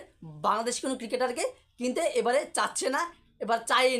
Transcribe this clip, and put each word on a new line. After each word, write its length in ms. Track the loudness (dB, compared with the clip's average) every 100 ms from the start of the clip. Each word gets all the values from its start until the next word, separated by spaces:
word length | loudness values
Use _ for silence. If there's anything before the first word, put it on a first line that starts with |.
| -4 _ -18 -4 0
বাংলাদেশি 340 | 0 0 -4
কোনো 100 | -4 -4
ক্রিকেটারকে 440 | -4 -2 -2 0 -4 -6 _ _
কিনতে 240 | -2 0 0 2
এবারে 200 | 2 2 0 -2
চাচ্ছে 300 | -2 0 0
না, 60 | 0 -2 -6 _ _
এবার 140 | -2 0 2
চায়ই 280 | 4 4 2